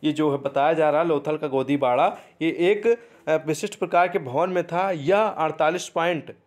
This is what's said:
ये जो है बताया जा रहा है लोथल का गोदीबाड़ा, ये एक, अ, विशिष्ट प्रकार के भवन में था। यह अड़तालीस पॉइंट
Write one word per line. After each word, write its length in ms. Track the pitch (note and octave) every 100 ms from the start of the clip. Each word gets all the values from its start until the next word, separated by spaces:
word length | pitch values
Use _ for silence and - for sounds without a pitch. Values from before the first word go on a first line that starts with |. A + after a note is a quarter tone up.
ये 80 | D3+
जो 200 | D3+ D3+
है 60 | C#3
बताया 340 | C#3 C#3 D3
जा 180 | D#3+ D#3
रहा 100 | D3
है 80 | E3+
लोथल 280 | D3 C#3+ D#3
का 100 | D#3
गोदीबाड़ा, 720 | C3+ C3 C#3+ C3 B2 E3+ - - _
ये 60 | E3
एक, 500 | C#3 F3 G#3 A3+ A#3 - - -
अ, 80 | D#3 D#3
विशिष्ट 280 | D#3 G#3
प्रकार 340 | - F3 F3 F3+
के 100 | F3+
भवन 320 | C#3+ B2+ F3+
में 160 | F#3 F3
था। 240 | E3+ F#3+
यह 320 | F3 C#3 G3
अड़तालीस 640 | A3 - D#3 - D#3 F3 -
पॉइंट 460 | - E3 E3+ B2+ -